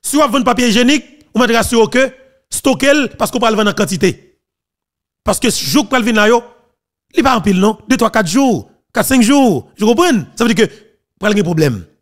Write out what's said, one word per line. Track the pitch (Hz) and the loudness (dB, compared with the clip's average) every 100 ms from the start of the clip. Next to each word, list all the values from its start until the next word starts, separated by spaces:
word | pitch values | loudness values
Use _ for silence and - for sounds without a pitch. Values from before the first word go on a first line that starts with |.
Si | - 285 | -4 -2
vous | |
vendez | 285 262 | 0 0
papier | 226 240 240 | -2 0 0
hygiénique, | 208 247 294 - _ _ | 2 2 0 -4 _ _
ou | 220 | -2
mettre | 247 | 0
rassuré | 233 208 - 220 | 0 0 0 2
que, | 247 262 - _ _ _ | 0 -2 -4 _ _ _
stocker, | - 277 254 277 294 277 - | -4 -2 0 2 0 -2 -4
parce | 214 | -6
qu'on | 240 | -2
pral | 226 | -2
vendre | 214 208 | 0 -2
en | |
quantité. | 190 202 185 185 - _ _ _ _ _ _ _ _ _ _ | -2 -4 0 -2 -2 _ _ _ _ _ _ _ _ _ _
Parce | - 196 | -6 -2
que | 240 | -2
ce | - | -4
jour | 143 170 - | -2 -2 0
pral | 254 | -2
venir | 220 220 | 0 0
là, | 214 | 2
yo, | 233 233 _ _ _ _ _ _ | 0 -2 _ _ _ _ _ _
il | - | -2
pas | 233 240 | 0 0
en | |
pile, | 185 185 | 0 0
non? | 202 214 - | 0 -2 -4
Deux, | 254 | -2
trois, | 220 | 0
quatre | 226 180 | -2 -2
jours, | 208 269 170 - _ _ | 0 0 -2 -6 _ _
quatre, | - - | -6 0
cinq | 262 | 2
jours, | 220 285 254 143 - - | 4 4 2 0 -6 -4
je | |
comprends? | 214 240 349 233 - - | 0 2 2 0 -4 -4
Ça | |
veut | 233 | -2
dire | 185 220 | 0 0
que, | - _ _ _ _ | -2 _ _ _ _
pral | 202 208 | -2 -2
gen | |
problème. | 170 160 151 104 82 _ | -2 0 0 -2 -10 _